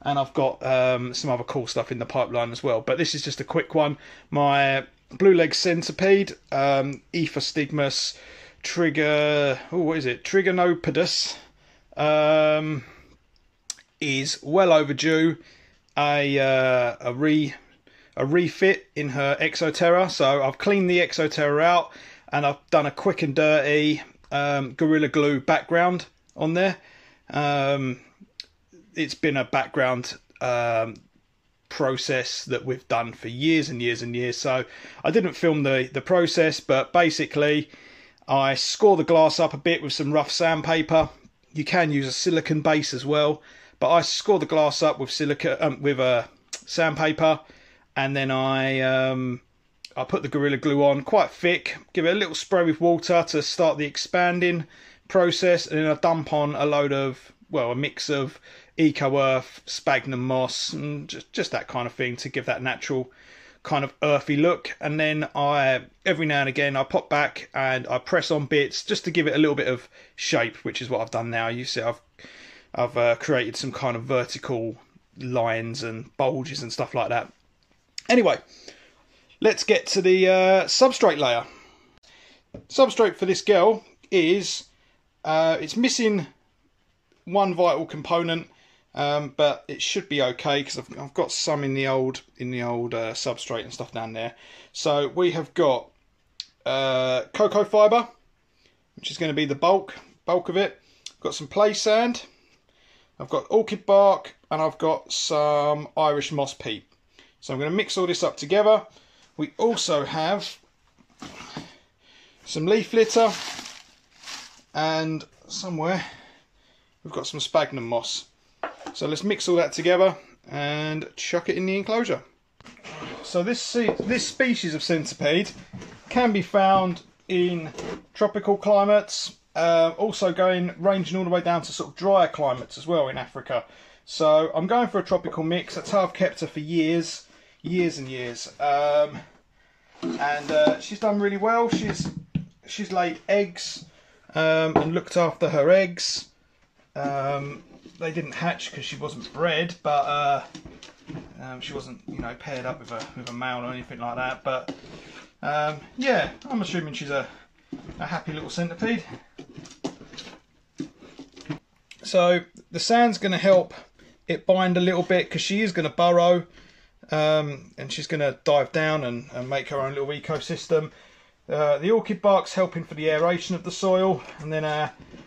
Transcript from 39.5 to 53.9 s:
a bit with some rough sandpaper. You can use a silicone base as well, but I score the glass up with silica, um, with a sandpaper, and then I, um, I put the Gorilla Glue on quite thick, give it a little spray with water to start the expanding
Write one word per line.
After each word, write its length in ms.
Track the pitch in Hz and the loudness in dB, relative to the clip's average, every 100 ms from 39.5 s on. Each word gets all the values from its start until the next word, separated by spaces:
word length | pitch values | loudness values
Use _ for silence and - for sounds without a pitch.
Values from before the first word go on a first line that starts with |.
| 143 | 0
a 20 | |
bit 240 | 170 170 | 0 0
with 100 | 143 | -2
some 220 | - 143 | -4 0
rough 160 | 151 143 | 0 0
sandpaper. 800 | - 165 160 151 160 156 160 151 - - _ _ | 0 0 0 0 0 2 2 2 -4 -20 _ _
You 140 | 156 147 | -8 -2
can 260 | 185 160 | 2 2
use 140 | 143 135 | 2 -2
a 60 | |
silicone 500 | - 185 160 156 156 | -2 0 0 0 0
base 320 | 151 151 143 | 2 2 0
as 140 | 127 131 | -4 -2
well, 340 | 151 147 151 - - - - | 2 2 0 -8 -20 -18 -2
but 100 | - | 4
I 140 | 170 | 4
score 340 | - - - 190 | 2 -2 2 2
the 80 | - | 2
glass 380 | 156 151 - | 2 2 2
up 160 | 156 - | 0 0
with 100 | 131 | -4
silica, 480 | - 147 143 151 131 156 | -4 -2 -2 -2 0 -2
um, 160 | 135 | -2
with 180 | 143 131 | -2 0
a 300 | 127 123 110 _ _ | 2 2 -2 _ _
sandpaper, 880 | - - - 160 156 156 156 160 156 - - _ _ _ - | -16 -8 0 0 2 0 2 2 2 -2 -20 _ _ _ -4
and 200 | 135 139 | -2 -2
then 140 | 135 | 0
I, 500 | 131 135 135 135 135 | 0 0 0 0 0
um, 600 | 131 131 131 131 127 123 _ _ _ _ - - | 2 2 0 -2 -4 -6 _ _ _ _ -14 -10
I 60 | |
put 180 | 127 - | -4 -4
the 80 | 143 | -2
Gorilla 280 | 147 143 139 | -2 0 0
Glue 260 | 151 143 | 0 4
on 180 | 143 139 | 4 2
quite 300 | 131 214 151 | 2 2 2
thick, 460 | - 175 175 - - - | 0 0 0 -2 -10 -8
give 140 | - 165 | -2 0
it 100 | 196 | 2
a 40 | |
little 160 | 190 156 | -2 -6
spray 280 | - 185 | -2 2
with 160 | 170 151 | 2 2
water 460 | 170 170 - 170 165 | 2 2 2 2 2
to 120 | 156 | -2
start 380 | 143 - 160 143 | -2 2 2 2
the 60 | |
expanding 800 | 147 | -4